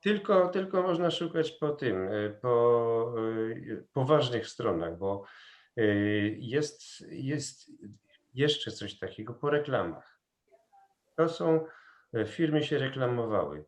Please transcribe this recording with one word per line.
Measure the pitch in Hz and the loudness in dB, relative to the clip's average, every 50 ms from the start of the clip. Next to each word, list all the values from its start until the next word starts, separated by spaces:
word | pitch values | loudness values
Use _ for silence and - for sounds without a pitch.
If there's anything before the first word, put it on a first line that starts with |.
| - | -2
tylko, | 202 214 202 - - 202 185 180 175 | 0 0 0 2 4 4 6 4 4
tylko | - 190 190 190 196 185 180 | 2 -2 -4 -2 0 0 2
można | 185 175 165 175 170 | 2 2 2 2 0
szukać | 160 - 170 165 - 160 151 156 | 0 0 -4 -2 0 -2 -2 -2
po | - - 156 147 | -2 -4 -2 -2
tym, | 147 - 139 120 95 92 95 95 | -2 -2 0 0 0 0 0 -2
e, | 107 107 104 104 | -2 -2 -2 -2
po, | 104 - - 123 120 120 117 120 120 117 117 117 113 113 113 120 120 113 110 113 113 110 110 113 117 - - - | -4 -4 0 2 4 6 6 6 6 6 4 2 2 2 0 0 -2 -2 -2 -2 -2 -2 -2 -4 -4 -8 -8 -8
e, | 110 - - - _ | -10 -10 -10 -6 _
poważnych | 139 131 135 156 147 131 123 123 113 - | 0 2 4 4 4 4 2 0 -4 -4
stronach, | - - - 120 107 90 82 85 82 82 87 | -6 -6 -4 -2 0 0 0 -2 -4 -6 -4
bo, | 98 98 101 98 - - - - - - - - _ _ _ | -4 -4 -4 -4 -6 -12 -20 -20 -20 -20 -20 -20 _ _ _
e, | 120 110 104 104 101 104 104 104 104 101 107 107 - | 2 2 4 4 4 2 2 2 2 0 0 -2 -4
jest, | 131 113 123 147 151 147 - - - - - - - - | -6 -4 -2 -2 -2 -2 -6 -12 -20 -20 -20 -20 -16 -14
jest | - - 135 135 147 135 127 - - - - - - - - 104 107 - _ _ _ _ _ _ - | -10 -8 -4 -4 -4 -4 -6 -8 -12 -16 -20 -20 -20 -20 -18 -18 -20 -20 _ _ _ _ _ _ -4
jeszcze | 127 143 147 - - - 113 | 0 0 2 0 0 -4 -8
coś | 104 - 110 98 - - | -8 -8 -10 -12 -10 -10
takiego | 95 95 - - 107 113 120 | -10 -10 -10 -10 -12 -12 -10
po | - - 143 | -6 -2 0
reklamach. | 147 147 147 139 131 110 90 82 76 - - - _ _ _ _ _ _ _ _ _ _ _ _ _ _ _ _ _ _ _ _ _ | 0 0 0 0 0 0 -2 -2 -6 -10 -14 -20 _ _ _ _ _ _ _ _ _ _ _ _ _ _ _ _ _ _ _ _ _
To | - 165 165 | 0 0 0
są, | - - 170 165 160 160 160 160 - - - - - _ _ _ - | 0 0 2 4 4 4 2 -2 -8 -18 -20 -20 -20 _ _ _ -4
e, | 113 107 | -4 -4
firmy | - - - 165 151 151 151 151 | -2 -2 0 0 2 2 2 0
się | - 151 139 | 0 0 0
reklamowały | 135 131 135 135 127 123 123 120 117 110 107 95 80 73 76 76 - | 0 -2 -2 -2 -2 0 0 -2 -2 0 0 0 0 -2 -4 -10 -14